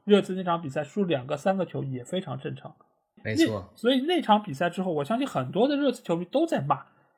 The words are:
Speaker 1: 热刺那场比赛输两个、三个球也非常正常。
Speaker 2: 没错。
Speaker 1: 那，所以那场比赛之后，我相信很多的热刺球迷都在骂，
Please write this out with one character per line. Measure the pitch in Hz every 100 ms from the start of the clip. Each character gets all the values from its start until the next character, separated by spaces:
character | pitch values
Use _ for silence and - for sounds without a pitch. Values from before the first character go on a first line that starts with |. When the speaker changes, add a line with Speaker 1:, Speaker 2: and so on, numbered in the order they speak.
| 202
Speaker 1:
热 | 202
刺 | 190 185
那 |
场 | 175 170
比 | 151
赛 | 151
输 | 147 208
两 | 185 139 131
个、 | 143
三 | 196 190
个 | 165
球 | 135
也 | 135 127
非 | 120 185
常 | 165 131
正 | 147 131
常。 | - - _ _ _ _ -
Speaker 2:
没 | 175
错。 | 320 104 90
Speaker 1:
那， | -
所 | 233
以 | 269
那 | 294 349
场 | - 208
比 | 196
赛 | 135 175
之 | 180
后， | 185
我 | 160
相 | 143 233
信 | 277
很 | 151 127
多 | 180 269
的 | 285
热 | 285
刺 | -
球 | - 170
迷 | 180
都 | 269 330
在 | 262
骂， | 139 - - _ _